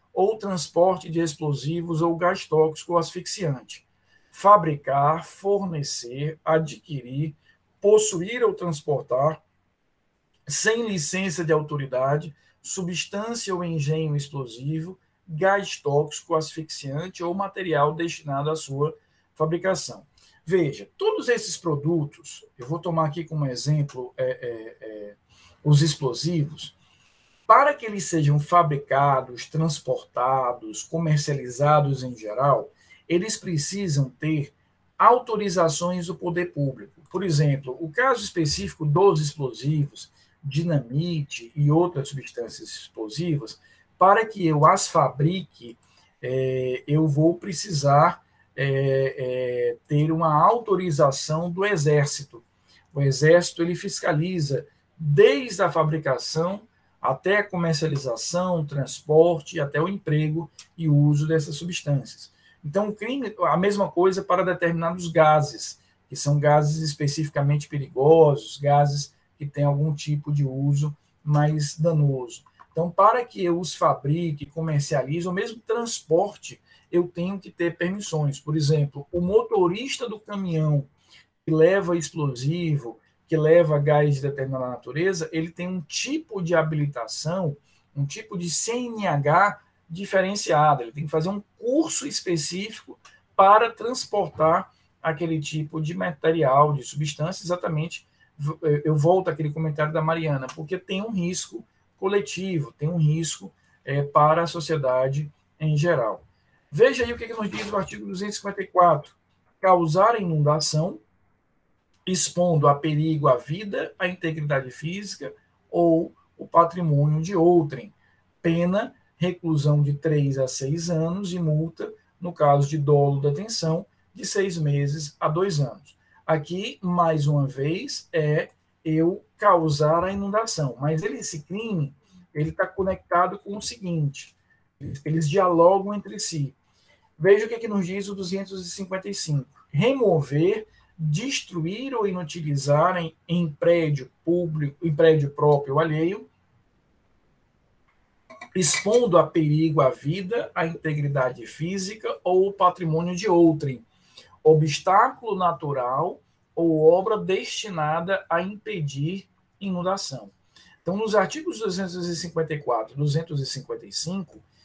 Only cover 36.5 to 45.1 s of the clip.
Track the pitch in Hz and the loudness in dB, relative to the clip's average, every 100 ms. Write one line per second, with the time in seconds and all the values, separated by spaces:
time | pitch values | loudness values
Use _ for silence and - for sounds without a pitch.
36.5 | - 139 - - _ - 185 190 147 147 | -4 -4 -6 -14 _ -10 -6 0 2 2
37.5 | 139 131 127 160 147 262 240 202 175 156 | 0 -4 -10 -6 0 0 0 -2 -2 -2
38.5 | - 196 - 151 151 196 156 151 - 131 | -2 -6 -4 0 4 6 4 0 -4 -8
39.5 | - 139 156 143 - - _ _ _ 143 | -4 -2 0 -2 -6 -18 _ _ _ -8
40.5 | 135 170 147 117 139 175 165 143 - - | -4 0 -2 -2 -2 -2 -4 -6 -10 -10
41.5 | 151 147 156 175 147 139 135 120 - 113 | 0 4 4 2 -2 -6 -10 -12 -10 -10
42.5 | - 110 - - - 107 143 175 151 113 | -12 -12 -14 -14 -12 -10 -6 -2 -4 -6
43.5 | - _ _ _ - 185 214 220 202 165 | -16 _ _ _ 2 6 6 2 -2 0
44.5 | 151 156 190 - 165 139 | 4 4 4 2 2 0